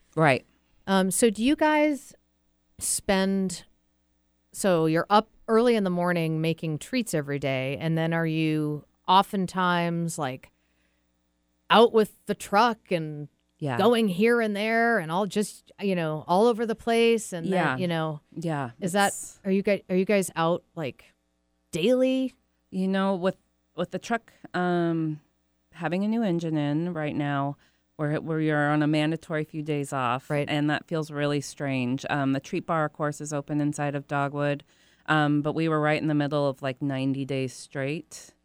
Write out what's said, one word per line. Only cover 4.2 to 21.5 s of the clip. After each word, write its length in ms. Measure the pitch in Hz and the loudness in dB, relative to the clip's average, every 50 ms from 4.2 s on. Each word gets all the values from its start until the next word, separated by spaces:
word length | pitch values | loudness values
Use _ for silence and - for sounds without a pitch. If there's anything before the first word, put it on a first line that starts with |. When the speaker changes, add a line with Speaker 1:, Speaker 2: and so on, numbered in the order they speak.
| _ _ _ _ _ _ - | _ _ _ _ _ _ -8
Speaker 2:
so 340 | - - 202 180 165 160 | -2 2 2 4 4 4
you're 200 | 160 160 165 - - | 2 2 2 2 4
up 180 | 202 208 220 - _ _ - - | 4 4 2 2 _ _ -4 2
early 280 | 226 220 233 247 233 | 2 4 4 4 4
in 80 | 220 202 | 2 2
the 60 | 185 | 0
morning 500 | 180 175 175 180 175 170 165 160 160 156 | 0 0 0 0 2 0 0 0 0 0
making 380 | 160 165 165 - - 160 156 147 | 0 0 -2 -2 -4 -4 -4 -6
treats 340 | - - - 254 220 - - | -6 -4 -4 -4 -2 -2 -2
every 260 | 156 143 143 143 143 | -4 -2 -2 -4 -4
day, 380 | 139 139 135 131 131 135 143 - | -2 -2 -2 -2 -2 -4 -4 -4
and 200 | - 160 160 160 | -2 -2 0 0
then 160 | 160 165 165 | 0 0 0
are 120 | 165 165 | 0 0
you 580 | 165 156 160 160 156 156 156 151 151 151 147 - _ _ _ _ | 0 0 0 0 0 0 0 0 -2 -4 -6 -10 _ _ _ _
oftentimes, 1120 | - 185 190 196 - - 196 185 175 - 185 180 180 175 175 170 170 170 170 170 165 160 - | 4 4 4 4 4 0 -2 -2 -2 -2 0 2 2 2 2 0 0 -2 -2 -4 -4 -4 -4
like, 320 | 151 131 127 139 - - _ _ _ _ _ _ _ _ _ _ _ _ _ _ _ _ _ _ _ _ _ _ _ - | -6 -6 -6 -8 -14 -20 _ _ _ _ _ _ _ _ _ _ _ _ _ _ _ _ _ _ _ _ _ _ _ 4
out 240 | 170 202 233 226 220 | 6 8 8 8 6
with 200 | 220 214 - - _ _ | 4 2 2 -2 _ _
the 80 | - 208 | -8 -8
truck 560 | - - - - 202 233 240 220 - _ - | -8 -6 0 2 4 4 4 2 -2 _ -4
and 380 | 190 165 160 156 151 147 147 143 _ _ _ _ _ - | -4 -2 -4 -4 -8 -10 -12 -14 _ _ _ _ _ -8
Speaker 1:
Yeah. 200 | 156 139 127 117 | -6 -4 0 2
Speaker 2:
going 300 | 190 226 240 226 226 208 | 4 4 4 4 2 0
here 320 | 180 165 220 233 240 240 | 2 2 2 2 2 2
and 140 | 226 214 208 | 0 -2 -2
there 440 | 196 208 220 226 226 233 233 233 214 | -2 -2 0 0 2 2 2 2 0
and 120 | 165 156 | -2 -2
all 160 | 165 185 214 | -2 -2 -2
just, 460 | 190 - 208 214 - - - _ _ _ - | -2 -2 -2 -4 -4 -6 -16 _ _ _ -6
you 140 | 202 202 190 | -4 -2 -2
know, 300 | 175 165 156 156 156 127 | 0 -2 -2 -4 -4 -2
all 200 | - 175 185 220 | 0 2 4 4
over 200 | 240 233 208 240 | 4 2 0 -2
the 80 | 220 226 | -6 -6
place? 580 | 220 - 233 233 226 233 233 233 220 - - - | -6 -2 0 2 2 4 4 2 2 -2 -6 -10
And 140 | 170 165 | -6 -4
Speaker 1:
Yeah. 240 | 185 190 185 165 147 131 | -2 0 0 2 0 0
Speaker 2:
then, 60 | 131 | 0
you 100 | 185 175 | -2 -2
know, 320 | 170 165 160 160 151 151 - _ - | -2 -2 -2 -2 -4 -8 -12 _ -12
Speaker 1:
Yeah, 380 | 165 165 170 160 143 135 120 117 - | -8 -6 -4 -4 -4 -4 -6 -8 -8
Speaker 2:
is 120 | - 180 170 | -6 -2 2
that, 160 | 202 202 196 | 2 2 2
Speaker 1:
it's 320 | - - - - - _ - | 2 -2 -10 -16 -16 _ -4
Speaker 2:
are 60 | 196 | 0
you 120 | 190 196 190 | 0 0 2
guys, 180 | 208 202 185 - - | 2 0 0 -2 -2
are 60 | 185 | 0
you 80 | 185 190 | 0 2
guys 260 | 185 214 202 185 - - | 2 2 2 0 0 -2
out, 280 | 165 165 165 175 - - _ - | 0 0 0 0 -2 -4 _ -10
like, 400 | 165 160 127 - _ - _ _ _ _ _ _ _ _ _ | -8 -8 -8 -8 _ -18 _ _ _ _ _ _ _ _ _